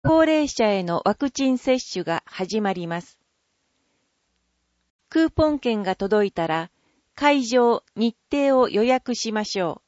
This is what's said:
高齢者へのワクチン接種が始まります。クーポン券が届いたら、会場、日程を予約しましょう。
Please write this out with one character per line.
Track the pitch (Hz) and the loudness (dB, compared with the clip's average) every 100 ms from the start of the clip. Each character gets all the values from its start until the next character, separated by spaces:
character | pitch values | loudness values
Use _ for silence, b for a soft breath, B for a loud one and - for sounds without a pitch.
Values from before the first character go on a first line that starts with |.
| - | 4
高 | 320 320 | 4 4
齢 | 311 285 | 2 0
者 | - 220 | 0 0
へ | 196 | 0
の | 180 170 - | -2 0 0
ワ | |
ク | 208 277 | 0 -4
チ | - 269 | 0 0
ン | 254 | 0
接 | - 254 | 0 -2
種 | - 185 | -2 -8
が | 170 165 - | -4 -6 -6
始 | - 185 214 | -10 -4 -2
ま | 202 | -2
り | 180 170 | -4 -6
ま | 170 | -8
す。 | - _ _ _ _ _ _ _ _ _ _ _ _ _ _ _ _ _ _ _ _ | -10 _ _ _ _ _ _ _ _ _ _ _ _ _ _ _ _ _ _ _ _
ク | 320 | 0
ー | 320 | 0
ポ | - 311 | 2 0
ン | 294 | 0
券 | 247 220 | -2 -2
が | 190 190 | -2 -4
届 | 196 214 202 | 0 0 0
い | |
た | - 165 | -2 -2
ら、 | 160 165 _ _ _ _ | -4 -6 _ _ _ _
会 | - 294 285 | -2 2 2
場、 | 226 247 240 233 _ - | 2 2 4 2 _ -4
日 | 233 - _ | -4 -4 _
程 | 285 277 262 | 0 2 2
を | 247 | 2
予 | 202 | 2
約 | 233 254 - | 2 0 -2
し | 240 226 | -6 -4
ま | 214 | -4
し | 208 202 | -4 -4
ょ | 170 | -4
う。 | - | -6